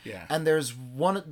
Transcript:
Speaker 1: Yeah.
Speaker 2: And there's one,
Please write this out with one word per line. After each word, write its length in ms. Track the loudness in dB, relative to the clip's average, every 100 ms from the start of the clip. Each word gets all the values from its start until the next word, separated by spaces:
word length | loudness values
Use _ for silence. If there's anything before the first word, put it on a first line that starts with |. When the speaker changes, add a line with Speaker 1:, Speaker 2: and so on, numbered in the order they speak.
Speaker 1:
Yeah. 220 | -12 -10 -2
Speaker 2:
And 180 | 0 4
there's 280 | 4 2 -6
one, 480 | -10 0 2 0 0